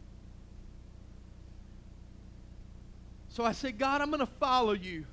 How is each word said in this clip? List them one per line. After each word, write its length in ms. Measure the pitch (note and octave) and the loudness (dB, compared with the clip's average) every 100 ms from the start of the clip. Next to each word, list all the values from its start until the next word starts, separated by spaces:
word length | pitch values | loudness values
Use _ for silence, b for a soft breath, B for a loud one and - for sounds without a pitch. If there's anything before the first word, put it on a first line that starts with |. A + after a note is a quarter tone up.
| - - - - - - - - - - - - - - - - - - - - - - - - - - - - - - - - - | -14 -14 -14 -14 -14 -14 -14 -14 -14 -14 -14 -14 -16 -14 -14 -14 -14 -14 -14 -14 -14 -14 -14 -14 -14 -14 -14 -14 -14 -14 -14 -14 -8
So 140 | - | 2
I 80 | A#3 | 4
said, 260 | - C4+ G#3+ | 4 0 4
"God, 240 | C4+ C#4+ | 4 6
I'm 80 | D4 | 4
gonna 160 | D4+ B3+ | 4 2
follow 460 | - C#4 B3+ A3 | 4 8 8 8
you." 340 | G3+ F#3 E3 C#3 | 6 0 -6 -6